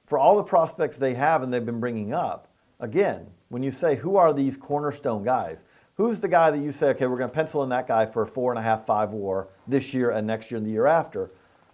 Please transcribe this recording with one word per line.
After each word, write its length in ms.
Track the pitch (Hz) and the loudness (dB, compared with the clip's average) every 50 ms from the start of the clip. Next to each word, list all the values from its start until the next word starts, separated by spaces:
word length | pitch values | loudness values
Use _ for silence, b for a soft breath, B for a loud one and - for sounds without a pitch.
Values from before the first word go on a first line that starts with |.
| _ | _
for 120 | - 147 135 | -2 0 4
all 180 | 139 170 208 | 6 6 6
the 60 | 208 | 4
prospects 540 | 202 - 196 175 160 156 - - 160 - - | 2 2 2 2 2 2 -2 -4 -4 -4 -2
they 180 | 123 135 131 123 | -2 -2 -2 0
have 280 | 123 139 156 165 151 | 0 2 2 2 2
and 100 | 127 127 | 0 -2
they've 140 | 123 123 113 | -2 -2 -2
been 140 | 120 120 117 | -4 -4 -4
bringing 340 | 120 123 117 110 104 104 131 | -4 -4 -4 -4 -6 -4 -4
up, 340 | 175 156 107 85 - - _ _ _ _ _ _ - | -4 -4 -4 -6 -10 -14 _ _ _ _ _ _ -12
again, 460 | 120 113 113 175 196 131 101 90 90 - - _ _ - | -8 -2 0 0 2 0 0 -4 -10 -18 -20 _ _ -10
when 140 | 127 123 | -8 -6
you 80 | 131 139 | -4 -4
say, 260 | 127 - 180 160 139 | -2 0 0 0 0
"Who 200 | 117 120 175 196 | 0 0 2 4
are 160 | 196 175 160 | 6 6 6
these 240 | 147 139 135 135 131 | 4 2 0 -2 -2
cornerstone 640 | - - - 143 147 147 147 143 - - 131 113 104 | -6 -6 -4 -4 -2 -2 -4 -6 -4 -4 -4 -4 -2
guys?" 420 | 98 120 127 120 95 82 82 - b b b b b b b | 0 0 0 0 -2 -4 -10 -14 b b b b b b b
Who's 240 | - 208 240 220 196 | -2 0 0 0 -2
the 80 | 220 175 | 0 2
guy 220 | 175 170 165 160 | 4 4 6 4
that 80 | 147 147 | 2 0
you 140 | 143 147 | -2 -4
say, 160 | 139 - 160 139 | -2 0 0 0
"Okay, 160 | 123 131 135 | 2 2 0
we're 120 | 127 127 123 | 0 0 -2
gonna 120 | 127 113 | -4 -4
pencil 320 | - 156 160 156 - 147 | -2 -4 -4 -2 -2 -2
in 60 | 135 127 | -2 -2
that 180 | 123 127 127 | -2 -2 -2
guy 200 | - 120 113 110 | 0 2 2 2
for 160 | 110 - 117 | 0 0 -2
a 40 | 107 | -4
four 240 | - - 131 123 123 | -2 -4 -2 -2 -2
and 80 | 120 113 | -2 0
a 40 | |
half, 240 | 110 113 113 110 - | 0 0 0 0 0
five 260 | - 110 104 107 98 | 0 0 0 0 -2
war 360 | 107 107 98 98 95 95 95 - - _ _ 120 | -4 -4 -4 -4 -4 -4 -4 -8 -12 _ _ -2
this 240 | 135 139 135 - | -2 -2 0 -2
year 180 | 131 127 123 117 | -2 0 0 0
and 160 | 107 110 107 | 0 0 -2
next 240 | 110 113 110 - - | -2 -4 -4 -6 -8
year 60 | 120 | -8
and 100 | 110 107 | -6 -4
the 40 | 110 | -2
year 160 | 110 107 120 | 0 2 4
after"? 440 | 143 165 165 151 - - 98 92 - b b b b b b b b | 4 4 2 0 -2 -6 -8 -8 -8 b b b b b b b b